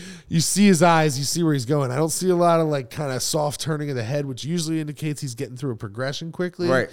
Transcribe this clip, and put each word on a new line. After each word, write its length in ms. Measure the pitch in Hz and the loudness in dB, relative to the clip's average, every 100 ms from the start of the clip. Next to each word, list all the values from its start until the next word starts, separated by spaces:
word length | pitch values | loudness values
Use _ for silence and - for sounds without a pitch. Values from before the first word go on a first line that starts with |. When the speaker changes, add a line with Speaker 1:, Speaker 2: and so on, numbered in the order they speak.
| 180 185 - | -16 -18 -2
Speaker 1:
you 100 | 165 | 0
see 260 | - 185 208 | 0 6 6
his 140 | 165 | 8
eyes, 380 | 170 165 156 131 | 6 6 4 0
you 60 | 135 | -4
see 180 | 165 | 0
where 100 | 160 | 2
he's 120 | 143 117 | 0 0
going. 260 | 147 131 | 0 0
I 60 | 127 | 0
don't 140 | 160 | -2
see 180 | - 185 | 0 0
a 60 | 175 | 4
lot 240 | 175 165 | 4 4
of, 60 | 156 | 2
like, 220 | 143 123 | -2 -4
kinda 300 | - 143 127 | -6 -4 -4
soft 400 | - 156 147 - | -2 -2 -2 -4
turning 300 | - 151 147 | -6 -4 -4
of 60 | 127 | -4
the 60 | |
head, 220 | 110 147 139 | -4 -4 -4
which 200 | 120 139 | -6 -4
usually 340 | 175 160 160 | -4 -2 -4
indicates 400 | 151 139 156 147 | -4 -6 -6 -4
he's 160 | 139 117 | -8 -8
getting 220 | 123 123 | -10 -6
through 140 | 139 | -6
a 40 | 107 | -6
progression 560 | 107 104 131 139 165 | -10 -8 -6 -6 -10
quickly. 380 | 156 180 175 170 | -6 -6 -2 0
Speaker 2:
Right, 200 | 131 110 | 0 0